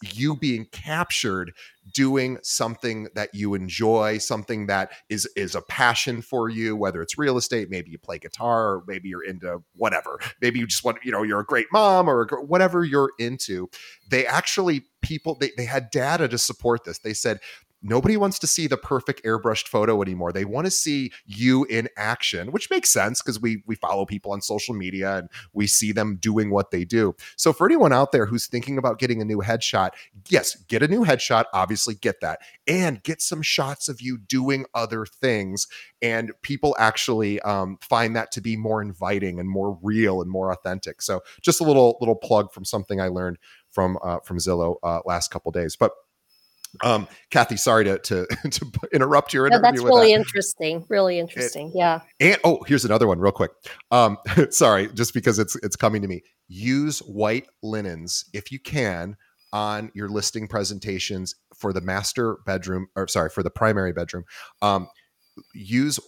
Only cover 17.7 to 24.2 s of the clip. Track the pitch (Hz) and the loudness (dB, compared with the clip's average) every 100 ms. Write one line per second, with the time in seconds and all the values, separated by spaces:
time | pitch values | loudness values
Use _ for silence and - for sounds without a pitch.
17.7 | _ 101 120 151 214 202 190 151 - 151 | _ -2 0 2 2 2 0 -2 -2 0
18.7 | 131 - 131 - 135 113 110 113 110 - | -4 -2 -4 -2 -6 -2 0 0 -2 -2
19.7 | 110 107 107 95 90 87 92 98 120 185 | 0 2 2 0 -2 -4 -4 -4 -4 -2
20.7 | - 156 143 127 - - 101 127 131 139 | -2 -2 -2 -4 -10 -18 0 4 4 4
21.7 | 113 113 - 107 120 - 87 98 160 - | 0 -2 -4 -4 -2 -2 -4 -4 -6 -2
22.7 | 370 - 113 101 127 - 107 117 107 107 | -2 2 2 2 0 -4 -4 -2 -4 -6
23.7 | 110 82 98 98 104 | -6 -2 -2 -2 -6